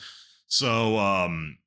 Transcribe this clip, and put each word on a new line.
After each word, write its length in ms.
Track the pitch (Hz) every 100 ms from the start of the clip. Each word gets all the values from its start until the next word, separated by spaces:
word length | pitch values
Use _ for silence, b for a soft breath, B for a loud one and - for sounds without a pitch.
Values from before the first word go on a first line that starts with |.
| B B B B B
So, 500 | - 131 113 110 110
um, 600 | 101 95 87 82 78 -